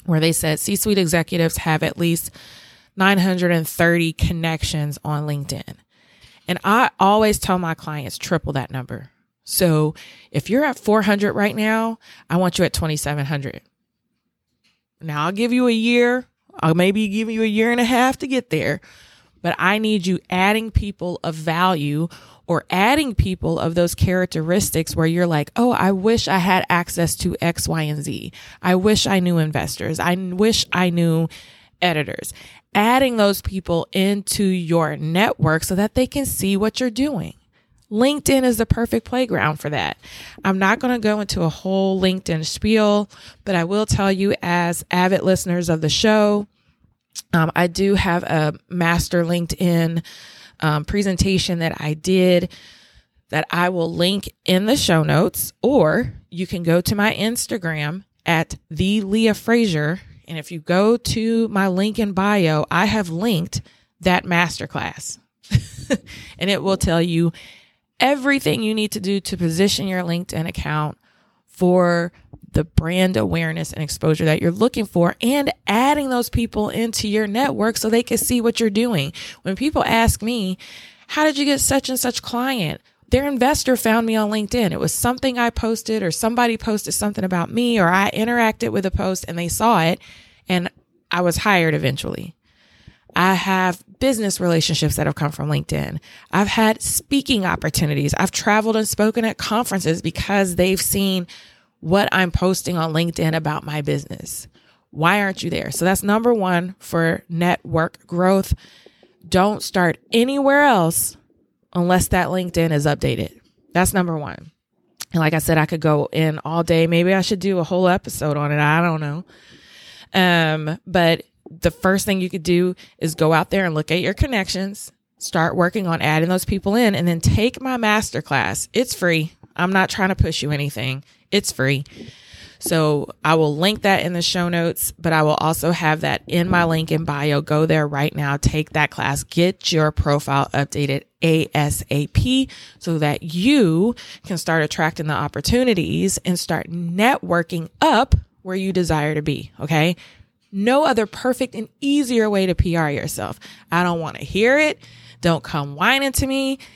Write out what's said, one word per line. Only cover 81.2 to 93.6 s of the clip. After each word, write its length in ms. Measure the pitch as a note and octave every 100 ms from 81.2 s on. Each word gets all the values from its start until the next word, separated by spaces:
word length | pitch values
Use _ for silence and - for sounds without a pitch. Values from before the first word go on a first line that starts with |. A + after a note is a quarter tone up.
did 140 | D#4 C#4
you 80 | C#4+
get 160 | C4+
such 280 | - C4+ B3+
and 100 | B3+
such 220 | B3 -
client?" 600 | - A#3+ C4 B3+ D#3 - _ _ _
Their 180 | B3+ C#4+
investor 500 | B3+ B3+ D4+ C4 B3
found 280 | A3+ A3+ A3+
me 100 | A3
on 160 | G#3
LinkedIn. 400 | G#3+ G3+ B3 G3
It 80 | -
was 140 | D#3
something 440 | - A#3+ B3+ C4+ A#3+
I 120 | A#3
posted, 540 | - A3+ A3+ - A3
or 80 | F3+
somebody 460 | - A3+ A#3+ A#3+ A3
posted 360 | A#3 G#3+ -
something 300 | - G#3 G#3
about 280 | F#3 F3 -
me, 280 | A#3 A#3+ A3+
or 80 | E3+
I 240 | F#3 G3+
interacted 600 | - A3+ A#3+ A3 - A3+
with 140 | G#3 F#3
a 60 |
post 340 | - F#3+ F#3 -
and 100 | E3+
they 100 | E3+
saw 340 | - A3+ G3
it, 180 | E3 F3+ - - - _ -
and 200 | F3+ F3 - _ _ _
I 100 | F3
was 160 | F3 -
hired 360 | G#3+ F#3 D#3+
eventually. 640 | D3 C#3 C3 - - E3+ - _ _ _ _ - _ _ F3
I 200 | F#3 F#3
have 480 | F#3+ F#3+